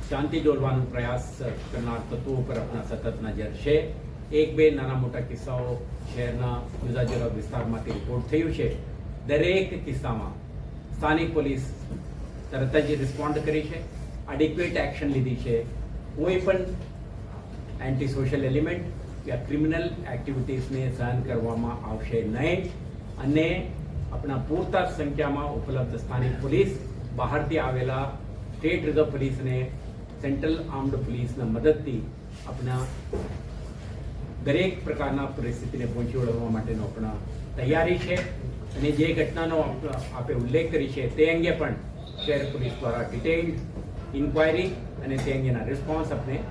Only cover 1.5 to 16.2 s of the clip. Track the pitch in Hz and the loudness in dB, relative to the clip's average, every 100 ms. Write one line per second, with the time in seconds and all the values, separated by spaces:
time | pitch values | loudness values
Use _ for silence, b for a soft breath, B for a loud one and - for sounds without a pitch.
1.5 | 107 - 117 117 113 - - 135 131 117 | -4 -4 -4 -2 -4 -4 -4 -2 0 0
2.5 | 113 107 117 110 110 117 - 110 98 107 | -2 -2 -4 -4 -4 -4 -4 -4 -4 -4
3.5 | - 143 151 - - - - - 151 147 | -2 4 4 4 -6 -8 -10 0 4 4
4.5 | 143 156 139 131 131 123 117 120 117 - | 8 6 6 0 0 0 -2 -6 -6 -4
5.5 | 127 123 113 - - - 120 120 117 123 | -2 -2 -4 -4 -8 -6 -2 -2 0 0
6.5 | 123 - - 123 127 117 123 117 107 - | -2 -4 -4 -2 0 2 2 0 -2 -4
7.5 | 123 113 113 - 104 - 123 - 156 165 | -2 -2 -2 -2 -4 -2 -2 2 2 2
8.5 | - 117 - - - - - - 147 175 | 2 0 0 -6 -8 -8 -6 0 4 6
9.5 | 190 - 180 147 127 147 113 101 - - | 4 2 -2 -4 -2 -2 -2 -4 -8 -10
10.5 | - - - - - 156 156 170 151 139 | -8 -8 -10 -8 -2 2 4 4 2 2
11.5 | 131 - - - - - - - - - | 0 -2 -6 -6 -8 -8 -8 -10 -10 -6
12.5 | 117 131 151 147 147 131 139 147 147 143 | 0 4 4 4 2 0 0 0 0 2
13.5 | 151 151 - - - - - - 143 156 | 0 0 -6 -8 -8 -8 -8 -6 2 2
14.5 | 180 170 156 - - 147 135 127 120 117 | 4 0 0 0 0 0 2 2 0 2
15.5 | - - - - - - 135 | 2 0 -6 -6 -8 -8 0